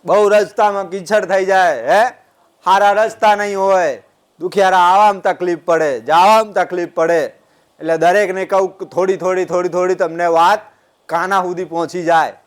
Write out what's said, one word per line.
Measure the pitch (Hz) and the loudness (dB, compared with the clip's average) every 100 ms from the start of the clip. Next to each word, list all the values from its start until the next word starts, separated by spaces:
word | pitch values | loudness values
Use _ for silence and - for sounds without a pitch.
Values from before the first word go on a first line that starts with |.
| 170 | 0
બહુ | 190 208 | 2 4
રસ્તામાં | 208 202 - 208 202 190 | 2 0 0 0 0 -8
કીચડ | 190 165 214 185 | -10 -2 -2 0
થઈ | 190 190 | -2 0
જાય, | 190 180 135 120 | 2 2 -2 0
હે, | 185 247 - _ _ _ _ - | 2 2 -4 _ _ _ _ 0
હારા | 196 202 202 | 2 2 2
રસ્તા | 220 - 214 208 | 0 0 0 2
નહીં | 208 196 | -2 -2
હોય, | 190 190 165 117 _ _ _ _ | 0 2 0 -4 _ _ _ _
દુખિયારા | 175 190 190 185 175 | -6 0 2 4 4
આવામાં | 190 208 196 196 | 4 2 2 -4
તકલીફ | 180 180 170 160 | -4 -4 -4 -2
પડે, | 165 156 123 113 | 0 0 -4 0
જાવામાં | 160 190 220 220 196 | 2 4 4 2 -4
તકલીફ | 175 180 170 - | -4 -4 -6 -2
પડે. | 165 170 127 - _ _ _ _ | 0 0 -2 -10 _ _ _ _
એટલે | 160 165 | -6 0
દરેકને | 165 190 202 185 185 | 2 2 0 -4 -2
કહું | 190 190 190 | -2 -2 -6
કે | 185 | -10
થોડી, | - 185 185 | -4 -2 -2
થોડી, | 175 185 180 | -2 -4 -2
થોડી, | 175 180 175 | -4 -4 -2
થોડી | 180 185 | -2 -2
તમને | 175 165 175 165 | -4 -2 0 2
વાત | 170 214 - _ _ _ _ | 2 0 -4 _ _ _ _
કાના | 165 180 196 180 | -6 -2 -2 -2
સુધી | 175 175 | -6 -8
પહોંચી | 165 165 185 165 | -6 -6 -6 0
જાય. | 165 139 - | 0 0 -6